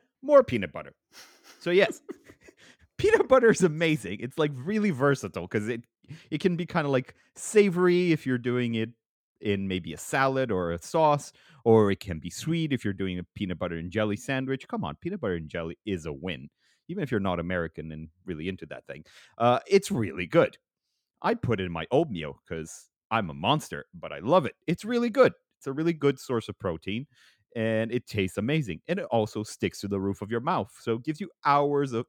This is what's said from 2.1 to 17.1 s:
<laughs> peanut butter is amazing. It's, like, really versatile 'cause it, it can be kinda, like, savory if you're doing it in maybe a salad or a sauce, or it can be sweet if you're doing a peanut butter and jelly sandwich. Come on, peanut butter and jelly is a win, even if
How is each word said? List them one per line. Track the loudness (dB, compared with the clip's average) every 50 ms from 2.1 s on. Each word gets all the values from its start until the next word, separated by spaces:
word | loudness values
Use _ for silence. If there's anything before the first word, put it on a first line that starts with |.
| -18 -18 _ -20 -20 _ _ -20
<laughs> | -20 _ -20 -20 -20 _ _ _ _
peanut | 0 4 4 6 4 6
butter | 6 6 8 8 6
is | 6 6 4
amazing. | 2 2 2 2 2 2 0 -2 -6 -6 -6
It's, | -8 -6 -2
like, | 0 0 0 -2
really | -4 -6 -2 0 0 2 2
versatile | 2 2 4 4 2 2 -2 -6 -6 -8 -6
'cause | -2 -2 -2 -2
it, | -2 -4 -6 -8 _ _ _ _ -20 -20 -20 -10 -6
it | -4 -2
can | 0 0 0
be | -2 -4
kinda, | -4 -2 -2 0 2
like, | 0 0 0 -2 -10 _ _ _ _
savory | -14 -8 4 6 6 6 6 6 4 4 4 4 4 4 4
if | 2 0 0
you're | -2 -2
doing | -2 0 -2 0 0 0 0 0
it | -2 -2 -4 -6 _ _ _ _ _ _ _ _ _
in | -2 -2 0 0 0
maybe | -2 -2 -4 -4 -6 -10
a |
salad | -12 -6 -2 0 2 2 2 2 0 0 0
or | 0 0 0 -2
a | -2 -4
sauce, | -6 -2 0 2 4 4 4 2 0 -6 -18 _ _ _ -16 0 4
or | 6 8 8 8 6
it | 2 0
can | -4 -8 -8 -8
be | -8 -10
sweet | -10 -6 -4 -2 -2 0 0 0 -2
if | -2 -2
you're | -4 -4
doing | -2 -4 -4 -4 -4
a | -8 -10 _
peanut | -8 -6 -6 -4 -4
butter | -4 -6 -4
and | -6 -6 -4
jelly | -2 -2 0 0 -2
sandwich. | -4 -4 -4 -4 -4 -4 -4 -6 -6 -6
Come | -8 -8 -6 -6
on, | -6 -8
peanut | -8 -8 -8 -8 -4
butter | -4 -4 -4
and | -4 -6 -6
jelly | -8 -6 -6 -8 -10 -8 _
is | -4 -4 -4 -4
a | -8 -10
win, | -8 -8 -8 -8 -8 -12 -16 _ _ _ _ _ _ _
even | -12 -8 -8 -4
if | -2